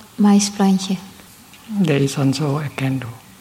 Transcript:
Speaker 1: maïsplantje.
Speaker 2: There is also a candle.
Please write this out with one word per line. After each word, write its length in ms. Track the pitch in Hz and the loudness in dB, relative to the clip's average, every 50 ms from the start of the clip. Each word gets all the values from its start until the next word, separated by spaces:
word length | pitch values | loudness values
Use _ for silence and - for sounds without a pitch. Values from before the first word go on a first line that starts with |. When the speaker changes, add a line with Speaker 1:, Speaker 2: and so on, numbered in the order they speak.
| - - - | -20 -10 -2
Speaker 1:
maïsplantje. 800 | - 202 208 202 202 202 - - - 196 196 190 185 - - 190 170 - - - - - - - - - - - - - 233 214 202 185 | 2 4 4 6 4 2 0 0 0 2 2 2 2 0 -4 -6 -6 -8 -12 -20 -20 -20 -20 -20 -20 -20 -20 -20 -20 -14 -6 -2 0 0
Speaker 2:
There 200 | 156 139 139 139 | 2 2 2 0
is 140 | 135 - | -2 -2
also 400 | 151 139 135 127 - 156 143 139 | -2 0 0 0 0 -2 -2 -2
a 120 | 156 151 131 - | -4 -6 -6 -6
candle. 320 | - 135 131 135 131 120 113 113 - - - - - | -4 -4 -4 -4 -4 -6 -10 -14 -16 -20 -20 -20 -20